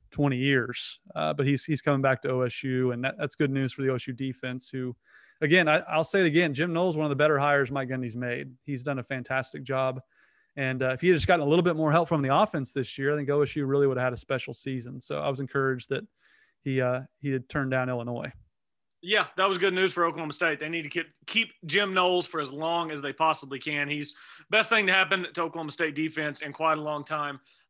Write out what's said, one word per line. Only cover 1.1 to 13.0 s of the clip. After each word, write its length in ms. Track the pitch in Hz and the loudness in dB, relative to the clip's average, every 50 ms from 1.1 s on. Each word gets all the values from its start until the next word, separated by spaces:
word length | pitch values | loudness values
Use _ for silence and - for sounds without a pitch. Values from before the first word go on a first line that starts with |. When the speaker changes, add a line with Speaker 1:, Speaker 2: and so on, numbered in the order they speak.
| - | -6
Speaker 1:
Uh, 180 | 151 156 156 | -2 -2 0
but 140 | 151 143 131 | 0 0 2
he's, 180 | 135 143 127 - | 2 0 0 0
he's 180 | - 151 - | -2 -4 -2
coming 200 | - 151 143 135 | 0 0 2 2
back 180 | 135 135 131 - | 2 2 2 0
to 80 | - 131 | 0 -2
O 120 | 131 127 | 0 0
S 200 | 127 120 - - | 0 -2 -4 -6
U, 300 | - 135 127 127 127 123 | -6 -2 0 0 0 0
and 100 | 120 120 127 | 0 -2 -4
that, 120 | 135 - - | -4 -4 -4
that's 180 | - 135 - | -6 -6 -2
good 140 | - 151 135 | 0 0 0
news 220 | 135 135 135 123 | 0 0 -2 -2
for 100 | - - | -2 -2
the 80 | 135 131 | -2 0
O 40 | 131 | 0
S 100 | 120 - | -2 -4
U 60 | 135 | -8
defense, 560 | 123 113 135 135 127 - - 127 123 127 - - | -8 -6 -6 -8 -8 -8 -8 -8 -8 -8 -10 -10
who, 260 | - 131 127 127 120 _ _ _ - - - _ _ - | -8 -8 -6 -8 -8 _ _ _ -20 -20 -20 _ _ -2
again, 260 | - 143 170 185 170 | 2 4 6 6 6
I, 120 | 151 151 160 - - | 6 4 2 2 0
I'll 160 | 156 160 160 | 0 0 0
say 160 | - - 196 | 2 2 2
it 60 | 185 | 4
again: 260 | 160 147 170 180 156 131 | 4 4 4 2 2 0
Jim 180 | 131 170 180 165 | -2 -2 0 0
Knowles, 220 | 165 185 185 156 | 0 2 2 0
one 100 | 151 156 | 0 0
of 40 | 147 | 0
the 60 | 139 | 2
better 220 | 131 147 156 151 139 | 2 4 4 4 4
hires 320 | 143 143 143 143 135 117 | 4 4 4 4 2 2
Mike 180 | 139 139 131 123 | -2 -4 -4 -4
Gundy's 280 | 131 127 127 120 107 | -4 -4 -6 -6 -6
made. 360 | 123 123 123 120 117 143 135 127 _ | -6 -4 -4 -4 -6 -8 -10 -14 _
He's 200 | - 147 139 123 | -10 -8 -8 -6
done 160 | 127 147 135 131 | -4 -4 -4 -4
a 40 | |
fantastic 600 | 120 - 139 127 123 - 131 131 127 - - 147 131 | -6 -6 -8 -8 -6 -4 -4 -4 -4 -6 -10 -12 -6
job. 360 | 127 135 131 131 131 127 131 - _ _ _ _ _ _ _ _ _ - 147 | -4 -2 0 0 -2 -4 -6 -12 _ _ _ _ _ _ _ _ _ -8 -4
And, 240 | 135 131 131 127 | -4 -2 -2 0
uh, 80 | 131 127 | 0 -2
if 120 | 131 123 | 0 2
he 60 | 165 185 | 4 4
had 80 | 180 | 4
just 100 | 147 - | 4 6
gotten 180 | - 180 165 143 | 4 4 4 4
a 40 | 143 | 4
little 140 | 160 175 | 4 4
bit 140 | 170 175 165 | 4 4 2
more 160 | 156 156 151 | 2 2 4
help 160 | 151 170 170 - | 4 4 4 4
from 140 | 165 147 | 2 2
the 120 | 139 131 139 | 2 4 4
offense 380 | 170 214 - - 151 131 - | 4 4 2 0 -4 -6 -4
this 240 | - 139 123 - - | -4 -4 -4 -4 -4
year, 160 | 135 | -2